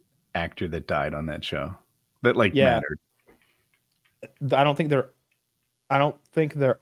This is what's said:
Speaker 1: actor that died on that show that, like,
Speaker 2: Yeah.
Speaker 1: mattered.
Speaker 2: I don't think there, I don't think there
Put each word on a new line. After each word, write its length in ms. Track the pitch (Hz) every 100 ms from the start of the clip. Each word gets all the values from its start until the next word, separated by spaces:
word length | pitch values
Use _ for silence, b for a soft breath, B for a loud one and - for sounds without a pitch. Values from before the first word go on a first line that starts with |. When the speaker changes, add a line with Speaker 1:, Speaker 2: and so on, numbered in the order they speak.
| _ _ _ 87
Speaker 1:
actor 320 | 85 - 87
that 200 | 80 -
died 260 | 78 73
on 140 | 76 80
that 160 | 76 -
show 300 | 73 76 98 _ _ _ _
that, 120 | 117 120
like, 180 | 104 135
Speaker 2:
Yeah. 240 | 131 113
Speaker 1:
mattered. 180 | - 78 _ _ _ _ _ _ _ _ _ _ _ _ - - 139
Speaker 2:
I 120 | 135
don't 120 | 147 143
think 140 | 151
there, 200 | 139 - _ _ _ _ _ _ _ -
I 80 | 139
don't 180 | 147 - _
think 220 | - 151 147
there 220 | 131 113